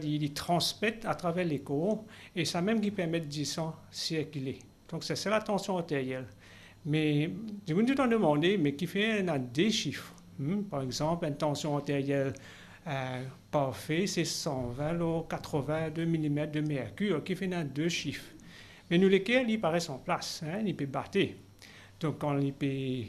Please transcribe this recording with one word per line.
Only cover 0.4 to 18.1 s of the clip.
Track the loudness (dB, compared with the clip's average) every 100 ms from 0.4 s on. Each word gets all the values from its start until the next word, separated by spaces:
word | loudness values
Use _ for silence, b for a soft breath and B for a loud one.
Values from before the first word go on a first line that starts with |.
| 0 2 2 0 -2 -2 -4
à |
travers | -2 0 0 0
les | 0
corps, | -2 0 0 0 -4 B B -4
et | -2
ça | 0
même | 2 2
qui | 0
permet | 0 0 -2
du | -2 -4 -4
sang | -2 -4 -6 -12
circuler. | -8 -4 -2 -4 -4 -6 -6 -12 -20 -10
Donc, | -8
c'est | -4 -2
ça | 2
la | 0
tension | 2 -2 0 -2
artérielle. | 0 0 0 -4 -8 -14 B B B B
Mais, | 0 2 4 4 2 -2 -8 -8 0
je | 2
vous |
tout | 4 4
en | 4
demander, | 4 6 6 4 4
mais | 2
qui | 2 -2
fait | 0 0 2 2
un, | 0
des | 0 2 4
chiffres. | 2 0 -6 -10 -16 -16 -6
Hmm, | -2 -2
par | -2 -4
exemple, | -4 0 0 0 -2
une | 0
tension | 0 0 0 -2
artérielle, | 0 0 2 2 2 -2 B B B B -6
euh, | -4 -4 -6 -8 -12 -2
parfaite, | 2 2 -2 -2 0 0
c'est | 0 -2
cent | -2 -2 -2 -4
vingt | -2 -2 0
ou | 0 0
quatre-vingt-deux | -2 -6 -2 -2 0 0 0 0 2
millimètres | 2 2 2 0
de | 0
mercure, | 0 -2 -4 -2 0 0
qui | -2 -4
fait | -2
un, | -2 -2
deux | 0 0
chiffres. | 0 -4